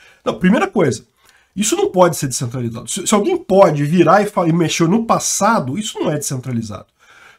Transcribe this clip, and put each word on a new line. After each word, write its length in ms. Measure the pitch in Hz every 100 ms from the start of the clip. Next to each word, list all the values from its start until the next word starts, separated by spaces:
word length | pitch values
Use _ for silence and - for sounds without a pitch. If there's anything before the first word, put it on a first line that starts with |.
| - _
Não, 100 | -
primeira 320 | - 185 262 381
coisa, 400 | 214 147 123 - _ _ _ _
isso 220 | 185 214 359
não 140 | 392
pode 260 | 180 175 -
ser 100 | 143
descentralizado. 640 | - 123 127 117 110 -
Se, 160 | - -
se 80 |
alguém 220 | 208 320 -
pode 480 | - 190 185 147
virar 360 | 147 180 156 196
e 60 | 208
fa-, 220 | 202 175
e 40 |
mexer 360 | 170 156 - 165
no 160 | 226
passado, 760 | 226 185 - - 202 220 127 147
isso 220 | 214 440
não 100 | 262
é 80 | 147
descentralizado. 680 | - 131 123 117 101 98 - _ _ _ -